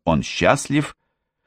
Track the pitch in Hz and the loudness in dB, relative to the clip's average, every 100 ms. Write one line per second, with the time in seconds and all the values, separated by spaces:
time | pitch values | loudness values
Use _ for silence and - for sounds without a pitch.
0 | 85 78 - - 87 139 - 143 147 - | 0 0 -2 0 2 2 0 -2 -4 -10
1 | _ _ _ _ | _ _ _ _